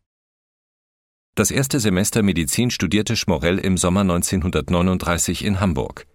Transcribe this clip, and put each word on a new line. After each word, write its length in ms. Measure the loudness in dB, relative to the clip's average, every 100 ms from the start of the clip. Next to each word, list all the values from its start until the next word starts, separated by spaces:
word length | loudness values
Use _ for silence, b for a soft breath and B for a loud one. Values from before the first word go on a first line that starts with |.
| _ _ _ _ _ _ _ _ _ _ _ _ _ -2
Das 160 | 0
erste 260 | 0 0 0
Semester 440 | 2 2 2 2
Medizin 500 | 2 0 0 0 -2
studierte 420 | -2 0 0 0
Schmorell 440 | -2 0 0 0 0
im 180 | 0 0
Sommer 260 | 2 2
neunzehnhundertneununddreißig 1400 | 2 0 0 -2 0 -2 0 0 2 0 0 -2 -2 -2
in 160 | -2 0
Hamburg. 460 | 0 -2 -4 -10 -20